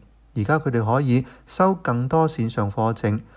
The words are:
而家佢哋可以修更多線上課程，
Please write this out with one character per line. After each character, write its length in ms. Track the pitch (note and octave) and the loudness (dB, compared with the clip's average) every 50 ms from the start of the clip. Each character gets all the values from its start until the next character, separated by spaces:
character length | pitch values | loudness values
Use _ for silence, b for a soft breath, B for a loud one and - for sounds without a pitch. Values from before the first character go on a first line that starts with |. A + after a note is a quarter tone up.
| - _ _ _ _ _ _ | -12 _ _ _ _ _ _
而 80 | - G#2 | -4 0
家 140 | G#2 D3+ D#3+ | 0 0 0
佢 140 | D3+ C#3 | 0 0
哋 120 | A#2+ A#2 A2 | 0 0 0
可 160 | A2 A#2 C#3 | 2 0 0
以 220 | D3 B2+ A#2+ B2+ B2+ B B B B | 2 2 2 0 0 B B B B
修 300 | - - - F#3 F#3+ F#3+ | -16 -2 2 2 2 2
更 320 | F#3 - C3+ A#2+ A#2+ B2 C3 | 0 -2 -4 -2 -2 -2 0
多 200 | D#3+ D#3+ D#3+ D#3 | 2 2 2 2
線 220 | D#3+ - A2+ A2+ | 0 -2 -4 -4
上 220 | - - G#2 G2+ | -2 -2 -4 -2
課 200 | G2 - A2 A2+ | -2 -2 -2 -2
程， 300 | A2+ - - G#2+ G#2+ A2 b b b | -2 -2 -2 -2 -2 -2 b b b